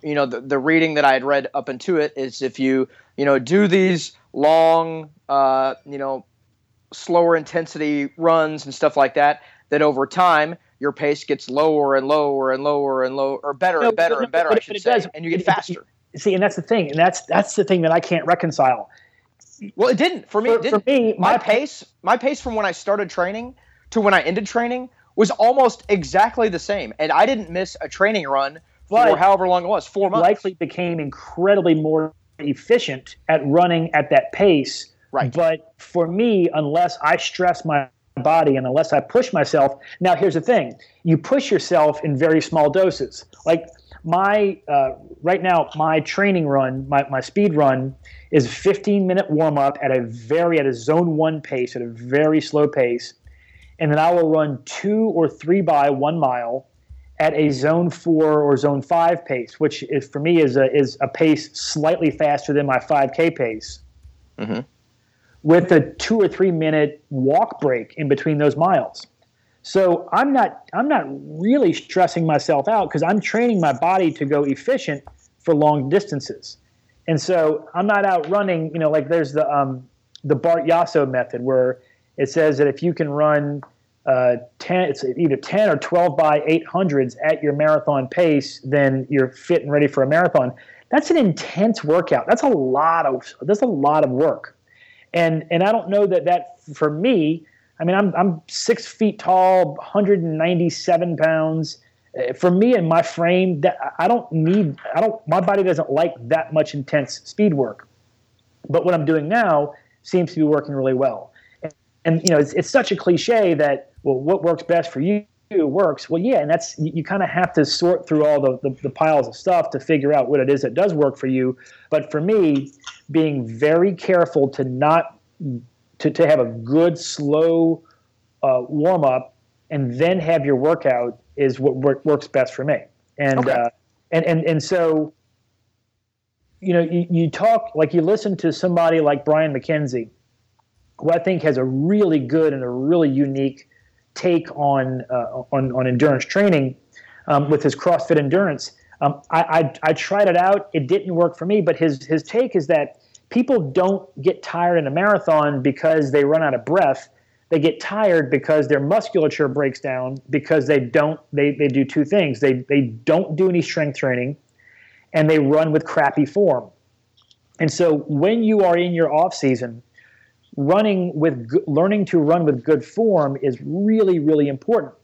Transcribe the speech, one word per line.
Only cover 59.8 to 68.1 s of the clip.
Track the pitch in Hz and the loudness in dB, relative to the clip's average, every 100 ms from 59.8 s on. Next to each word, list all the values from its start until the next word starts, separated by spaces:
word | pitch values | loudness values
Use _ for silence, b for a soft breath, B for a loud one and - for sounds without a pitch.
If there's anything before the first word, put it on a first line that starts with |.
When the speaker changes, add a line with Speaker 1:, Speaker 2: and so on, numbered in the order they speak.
Speaker 2:
is, | 131 147 - | -4 -6 -4
for | 143 | -4
me | 151 170 | 0 2
is | 147 143 | 4 4
a, | 131 | 2
is | 143 131 - | 2 0 -2
a | 135 | -6
pace | - 160 151 - | 0 2 2 -2
slightly | - - 156 156 180 160 | -12 -8 -2 0 0 -2
faster | - 151 143 - | 0 -2 -2 -2
than | 143 143 | -2 0
my | 127 | -2
five | - 147 135 | 0 0 0
K | - 165 | 0 -2
pace, | 160 120 110 - - - _ - _ _ - | 0 -6 -6 -14 -20 -20 _ -20 _ _ -12
Speaker 1:
Mm-hmm. | 110 110 143 _ _ _ _ _ _ _ | -8 -8 -10 _ _ _ _ _ _ _
Speaker 2:
with | 151 170 175 | 2 4 6
a | 165 - - | 2 2 -8
two | - 220 | -4 0
or | 196 | 0
three | - 190 | 0 -2
minute | 170 156 156 151 147 _ | 0 0 0 0 -4 _
walk | 139 131 160 - - | -2 0 2 0 -2
break | 147 123 110 - | -2 -2 -6 -8
in | |
between | 147 | -2